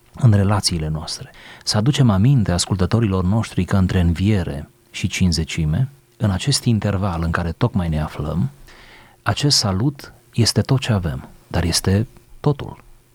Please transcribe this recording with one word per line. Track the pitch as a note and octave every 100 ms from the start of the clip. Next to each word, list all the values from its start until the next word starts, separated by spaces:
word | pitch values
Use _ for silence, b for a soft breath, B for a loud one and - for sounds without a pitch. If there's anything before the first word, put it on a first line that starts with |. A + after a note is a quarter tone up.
| _ -
în | C#3+
relațiile | G2+ G2 G#2 - E2+ D#2
noastre. | D#2 D2+ - - - B B
Să | - A2
aducem | G#2 C#3 B2+
aminte | G2 A2 C#3 F#2+
ascultătorilor | F2 - F#2+ F2+ A#2 A2+ F#2+
noștri | F2+ G#2+ G#2+ -
că | F2+ G2+
între | F2+ G2
înviere | E2+ D#2+ F#2+ G#2+ D#2+ C#2+ - _ _
și | - F#2+
cinzecime, | - F#2 E2+ D#2+ - D#2 E2 C3 - _ -
în | G#2+
acest | F#2 - C3+
interval | - A2 G#2 F#2+ G2+ E2+
în | E2
care | E2+ E2+
tocmai | E2 B2 G2 F2
ne | D#2
aflăm, | D#2 - D2 D#2 C3+ - - B B B B B
acest | - G#2 D3 C#3
salut | G#2+ F#2+ C3 C#3+ - - _
este | - G#2+ -
tot | G#2 C3+
ce | -
avem, | G#2 E2+ C2 - - -
dar | -
este | E2+ D#2+ - G2 A2+ - _ -
totul. | - C#3+ - - - - _